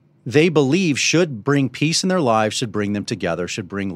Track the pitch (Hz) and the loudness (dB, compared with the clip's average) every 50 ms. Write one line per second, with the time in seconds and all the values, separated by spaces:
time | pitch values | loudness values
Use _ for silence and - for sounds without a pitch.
0 | _ _ _ _ _ 123 107 147 165 185 151 156 139 131 147 190 196 160 131 113 | _ _ _ _ _ 0 2 4 4 4 4 2 2 4 2 2 2 0 0 0
1 | - - - 160 180 160 131 104 98 139 143 143 135 127 - - 147 156 165 - | 0 2 2 2 2 0 -2 -6 -2 0 0 2 0 -2 -2 -2 -2 0 0 0
2 | - 185 185 185 151 120 110 110 107 110 - - 127 107 90 104 104 101 104 101 | 0 0 0 2 2 2 2 2 2 0 0 -4 -6 -4 -2 -2 -2 -2 -2 -4
3 | 92 - 117 90 95 87 82 82 90 85 - - 98 85 95 98 98 98 85 | -4 -6 -6 -4 -2 -2 -2 -2 -4 -6 -6 -8 -8 -8 -8 -6 -6 -4 -2